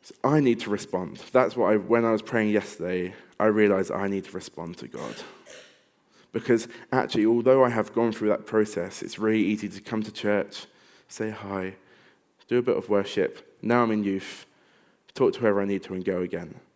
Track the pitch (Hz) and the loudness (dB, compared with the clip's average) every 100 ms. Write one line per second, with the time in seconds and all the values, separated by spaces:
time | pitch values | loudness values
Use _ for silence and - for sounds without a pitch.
0 | - - 131 151 135 117 - 101 - 92 | -20 -2 2 4 4 2 0 -4 -4 -6
1 | 90 - - 127 123 120 98 107 98 117 | -6 -10 0 2 2 2 2 2 2 2
2 | 117 110 - 120 107 104 - - 87 92 | 4 0 0 0 2 0 -2 -10 -6 -4
3 | 90 - - _ 107 107 104 98 92 - | -6 -10 -20 _ 2 6 4 4 0 -2
4 | 98 98 95 92 - - 82 87 - - | -2 -4 -6 -14 -14 -12 -12 -12 -14 -12
5 | 65 58 - - - - - _ _ _ | -12 -12 -16 -20 -20 -20 -20 _ _ _
6 | _ _ _ 110 120 117 - - - 127 | _ _ _ -8 2 2 2 -14 -2 -2
7 | - - 107 120 120 135 123 117 104 - | 0 2 4 4 4 6 6 4 0 0
8 | 117 107 107 - - 110 107 95 92 - | 0 0 0 0 2 0 2 -2 -6 -8
9 | - - 110 110 98 107 104 95 - 110 | -12 -2 0 2 2 0 -4 -10 -6 -4
10 | 107 - 104 104 - - - _ _ _ | -4 -4 -2 0 -2 -10 -18 _ _ _
11 | _ - 110 110 101 98 95 95 _ _ | _ -8 -8 -8 -8 -6 -6 -10 _ _
12 | _ _ _ _ - 120 123 - - 104 | _ _ _ _ -2 0 2 -2 2 0
13 | 98 - 87 - - _ 107 120 117 107 | 2 0 -2 -4 -20 _ 0 2 2 0
14 | 98 98 - - - _ _ _ _ _ | 0 -2 -6 -14 -16 _ _ _ _ _
15 | _ - 131 - 113 101 98 98 - 92 | _ 2 2 4 2 2 0 -2 -4 -4
16 | 92 90 92 87 82 - _ | -2 -2 -4 -6 -10 -16 _